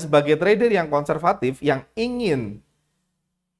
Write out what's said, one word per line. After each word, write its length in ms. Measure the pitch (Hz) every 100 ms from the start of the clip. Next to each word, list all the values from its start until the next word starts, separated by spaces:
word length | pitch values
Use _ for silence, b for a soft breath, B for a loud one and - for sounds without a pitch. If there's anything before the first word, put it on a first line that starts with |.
sebagai 400 | 160 147 143 151
trader 320 | 185 214 240
yang 160 | 196 160
konservatif, 720 | 147 147 151 170 202 123 135
yang 240 | 147 131 -
ingin 720 | 220 240 247 214 135 104 107 _ _ _ _ _ _ _ _ _